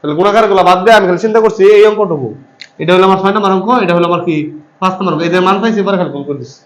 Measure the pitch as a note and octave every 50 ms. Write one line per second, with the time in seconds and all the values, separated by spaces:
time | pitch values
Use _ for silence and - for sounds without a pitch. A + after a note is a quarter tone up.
0 | - D3 D3+ D#3 F#3 G#3 G3+ A3+ A3 G#3 G3 F#3+ F3+ F3+ F3+ F3+ F#3 A3 A3+ G#3
1 | G3 F3+ F3+ E3+ G3+ A3 G#3+ G#3+ A3 A3 - - F#3+ G3+ G#3+ G3+ G#3 G#3+ G#3+ G#3
2 | G#3+ F#3 E3+ C#3+ B2+ A2 G#2 - - _ _ _ - _ _ _ D#3 E3 F3+ F#3
3 | F#3+ F#3+ G3 F#3+ F#3+ G3 G#3 A3 G3+ G3 F#3+ F#3+ F#3+ G#3+ - - G3+ E3+ F3 F3
4 | E3+ E3+ F3 E3+ F3 F3 D#3+ D3+ D3 D3+ - - - _ _ _ F#3+ F#3+ F#3 F#3
5 | F#3+ F3+ D#3 D3+ E3+ E3+ E3+ F#3 F3+ F#3+ G3 - A3+ A3+ G#3 G3+ G3 G3 G3 F3+
6 | F3 D3 C3+ C#3+ C#3 C#3+ C#3+ C3 B2 - - - _